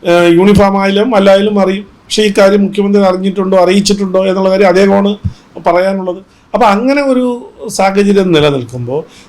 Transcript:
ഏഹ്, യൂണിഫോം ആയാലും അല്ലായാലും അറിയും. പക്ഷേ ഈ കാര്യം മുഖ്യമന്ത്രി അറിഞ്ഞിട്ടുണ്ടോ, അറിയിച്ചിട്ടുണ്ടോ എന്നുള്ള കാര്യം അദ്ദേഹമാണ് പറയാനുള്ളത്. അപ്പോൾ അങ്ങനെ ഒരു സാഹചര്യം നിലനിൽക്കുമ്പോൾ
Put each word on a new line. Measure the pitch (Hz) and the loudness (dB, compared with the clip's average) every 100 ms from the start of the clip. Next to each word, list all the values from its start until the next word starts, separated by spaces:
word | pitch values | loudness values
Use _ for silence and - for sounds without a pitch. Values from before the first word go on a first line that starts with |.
| 175 | 0
ഏഹ്, | 175 170 170 | 2 4 4
യൂണിഫോം | 196 202 196 196 | 4 4 2 0
ആയാലും | 196 196 240 214 | -2 -2 0 2
അല്ലായാലും | 196 196 208 202 | 4 2 2 0
അറിയും. | 185 196 202 _ - | -2 -4 -8 _ -8
പക്ഷേ | - 214 | -2 0
ഈ | 208 | 2
കാര്യം | 196 202 196 | 2 2 0
മുഖ്യമന്ത്രി | 202 202 202 190 | -2 0 2 0
അറിഞ്ഞിട്ടുണ്ടോ, | 185 196 190 190 190 | 0 -4 -4 0 2
അറിയിച്ചിട്ടുണ്ടോ | 175 202 202 202 196 185 190 | 2 2 0 -2 -2 -2 -2
എന്നുള്ള | 190 190 | -2 0
കാര്യം | 190 190 | 2 2
അദ്ദേഹമാണ് | 180 196 196 196 208 - - _ - 175 | 2 2 2 0 -4 -8 -12 _ -6 -2
പറയാനുള്ളത്. | 175 190 190 185 185 190 _ - | 0 -2 -4 -6 -10 -14 _ -8
അപ്പോൾ | 208 226 | 0 0
അങ്ങനെ | 202 254 285 277 | 0 0 -2 0
ഒരു | 254 247 240 - - 220 - | 0 -2 -6 -12 -16 -12 -2
സാഹചര്യം | 196 196 202 196 185 156 | -2 0 2 2 2 2
നിലനിൽക്കുമ്പോൾ | 147 139 117 123 120 143 165 - | 2 -2 -6 -10 -8 -8 -10 -20